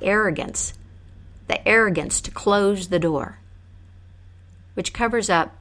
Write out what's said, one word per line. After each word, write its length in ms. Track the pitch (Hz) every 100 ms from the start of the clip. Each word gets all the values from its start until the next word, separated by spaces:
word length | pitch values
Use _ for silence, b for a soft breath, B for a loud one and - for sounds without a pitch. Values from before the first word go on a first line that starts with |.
arrogance, 760 | 190 214 208 151 - - - - - - - - - - -
the 180 | - -
arrogance 540 | 220 220 160 147 -
to 100 | -
close 580 | - 208 202 196 196 180
the 100 | 175
door, 400 | 165 147 - - - - - - - - - - - - - - -
which 180 | - 175
covers 360 | - 240 233 202
up 280 | 170 - -